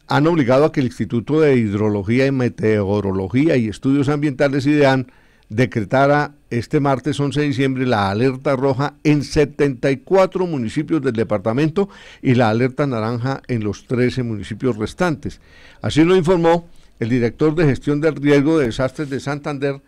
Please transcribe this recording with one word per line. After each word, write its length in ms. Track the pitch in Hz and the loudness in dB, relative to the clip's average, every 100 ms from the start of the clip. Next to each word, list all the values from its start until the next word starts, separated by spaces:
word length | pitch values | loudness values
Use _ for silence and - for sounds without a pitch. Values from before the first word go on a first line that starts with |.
| - | -4
han 200 | 135 156 | 0 2
obligado 380 | 170 113 131 156 | 2 2 4 2
a 60 | |
que 80 | 156 | 0
el 80 | 123 | -4
Instituto 540 | - 107 117 101 151 | -4 -4 -4 -2 2
de 140 | 151 131 | 4 2
Hidrología 720 | 107 101 107 104 95 120 135 | 2 0 0 -2 0 0 0
y 60 | |
Meteorología 1300 | 135 120 - 110 107 95 104 98 95 95 127 156 143 | 0 -2 0 0 0 0 -2 -2 -4 -2 0 2 0
y 100 | 107 | -2
Estudios 420 | 98 131 139 131 | -4 -2 0 0
Ambientales, 560 | 147 147 123 143 139 135 | 0 -2 0 0 0 0
idean, 460 | 151 139 131 123 _ _ _ _ | 2 4 2 -2 _ _ _ _
decretara 840 | 107 123 120 98 131 139 143 143 - _ | -2 -2 -2 -2 2 4 2 0 -8 _
este 280 | 117 - 156 | -6 -2 -2
martes 400 | 143 135 127 127 | 0 0 -2 -2
once 220 | 143 127 | -2 -2
de 60 | 147 | -2
diciembre 400 | 135 139 127 127 | 0 -2 0 0
la 240 | 113 98 | 0 0
alerta 440 | 101 131 131 143 135 | 0 0 0 -2 0
roja 380 | 139 127 147 - | 0 0 -4 -2
en 200 | 156 147 | 0 0
setenta 680 | 139 151 143 - 143 127 143 | 0 0 0 0 -2 0 -2
y 80 | 139 | -2
cuatro 480 | - 190 185 185 180 | 0 2 2 0 -4
municipios 560 | 147 113 143 156 160 | -2 -4 -4 -2 -2
del 120 | 135 | -2
departamento 760 | 113 110 104 110 117 156 160 196 - - - | -2 -2 -2 -2 0 0 0 -4 -6 -20 -6
y 140 | 135 123 | 0 2
la 140 | 117 | 2
alerta 360 | 113 131 123 147 | 2 0 -2 -2
naranja 560 | 117 110 120 127 135 - | -2 -2 -4 -4 -6 -6
en 160 | 123 | -4
los 240 | 104 98 - | -4 -6 -6
trece 340 | 120 123 120 | -2 0 -2
municipios 560 | 120 107 95 104 127 107 | -4 -6 -8 -4 -4 -2
restantes. 640 | 107 - 180 147 101 - - - - - | -6 -4 -4 -2 -8 -12 -18 -20 -20 -10
Así 220 | 110 110 | -2 2
lo 120 | 165 190 | 4 4
informó 520 | 160 185 165 170 170 - - _ | 4 2 4 2 -2 -18 -20 _
el 100 | 113 | -2
director 460 | 127 117 113 151 156 | 0 0 0 0 2
de 100 | 156 | 2
gestión 360 | 120 - 147 | 0 -2 0
del 140 | 156 139 | -2 0
riesgo 440 | 143 143 139 160 | 2 4 4 2
de 60 | 127 | 0
desastres 440 | 110 131 - 151 | -2 -4 -4 -8
de 100 | 135 | -6
Santander, 600 | 127 143 151 143 139 139 | -6 -6 -8 -4 -4 -6